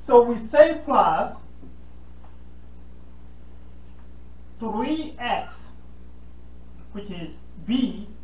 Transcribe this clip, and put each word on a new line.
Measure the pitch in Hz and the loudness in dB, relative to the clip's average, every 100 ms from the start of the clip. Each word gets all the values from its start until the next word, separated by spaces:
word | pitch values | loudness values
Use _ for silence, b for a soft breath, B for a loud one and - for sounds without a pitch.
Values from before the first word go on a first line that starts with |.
So | - 240 | 10 10
we | 240 226 - | 10 4 2
say | 294 320 330 | 10 10 8
plus | - 233 190 - 202 - - - - - - - - - - - - - - - - - - - - - - - - - - - - - - - - - | 2 6 6 4 0 -4 -10 -12 -12 -12 -12 -12 -12 -12 -12 -12 -12 -12 -10 -10 -10 -10 -10 -10 -10 -10 -10 -10 -10 -10 -10 -10 -10 -10 -10 -10 -10 -6
three | 220 208 262 311 302 - | -4 -2 0 0 -2 -6
X, | 240 214 - - - - - - - - - - - - - - - | -2 -2 -2 -10 -12 -12 -12 -12 -12 -12 -12 -14 -14 -14 -12 -12 -10
which | 202 202 | -10 -10
is | 170 160 - - - 165 | -8 -8 -10 -12 -10 0
B | 254 - - - - | 2 2 -2 -10 -12